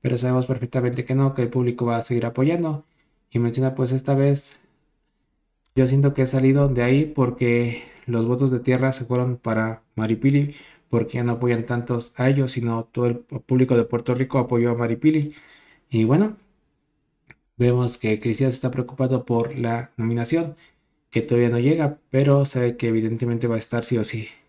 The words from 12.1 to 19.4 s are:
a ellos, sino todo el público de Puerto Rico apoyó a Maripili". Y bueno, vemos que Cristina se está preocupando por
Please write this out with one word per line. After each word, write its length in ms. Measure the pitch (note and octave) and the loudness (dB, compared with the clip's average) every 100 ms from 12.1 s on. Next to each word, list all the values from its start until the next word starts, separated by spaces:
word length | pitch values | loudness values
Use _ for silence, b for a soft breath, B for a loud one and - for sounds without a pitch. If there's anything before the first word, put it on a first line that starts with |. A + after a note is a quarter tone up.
| - | -2
a 120 | B2+ | 2
ellos, 220 | C#3 C3 | 2 0
sino 320 | B2+ A#2 A2+ A2 | -2 -4 -4 -6
todo 220 | - B2 | -2 -2
el 100 | A#2+ | -2
público 560 | - B2 - B2+ B2+ A#2+ | -8 -14 0 2 4 4
de 60 | A2+ | 2
Puerto 300 | A#2 - B2 | -2 -2 -2
Rico 240 | C3 C3+ | 0 0
apoyó 320 | A#2+ A#2+ A#2+ | 0 0 2
a 40 | A#2 | 0
Maripili". 580 | A#2 A#2 D#3 D#3 D3 B B B B B _ | -2 2 2 2 -2 B B B B B _
Y 140 | A2+ A2 | 0 4
bueno, 320 | D3 G#3+ G#3+ _ _ _ _ _ _ _ _ _ - _ _ | 4 2 -2 _ _ _ _ _ _ _ _ _ -20 _ _
vemos 400 | B2 B2 B2 - | 2 2 0 -2
que 220 | A2 G#2+ | -2 0
Cristina 300 | A#2+ G#2+ C3+ | -2 0 0
se 40 | B2 | 0
está 160 | B2+ | -4
preocupando 540 | B2+ B2 - C3 B2+ - | -4 -8 -2 0 0 0
por 320 | A#2+ | 0